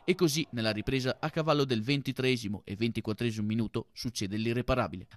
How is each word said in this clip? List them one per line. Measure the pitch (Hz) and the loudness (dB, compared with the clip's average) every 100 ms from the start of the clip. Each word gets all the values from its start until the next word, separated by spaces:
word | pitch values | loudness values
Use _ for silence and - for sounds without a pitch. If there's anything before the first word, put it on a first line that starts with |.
| - | 0
E | 190 | 2
così, | 170 147 - | 4 2 -2
nella | 120 113 | -2 0
ripresa | 107 - 135 127 - | 0 0 0 0 -2
a | 156 | -4
cavallo | 165 156 147 139 | -2 2 4 4
del | 120 | 2
ventitreesimo | 107 143 135 127 127 123 101 101 | 2 0 0 0 2 0 -2 -6
e | - 98 | -6 -2
ventiquattresimo | 117 113 110 104 120 107 107 | -2 -2 -4 -2 -2 0 0
minuto, | 110 107 120 - | 0 0 -4 -8
succede | - 127 - 98 104 | -8 -8 -4 -4 -2
l'irreparabile. | 113 120 123 127 104 92 - | -2 0 0 0 0 -4 -10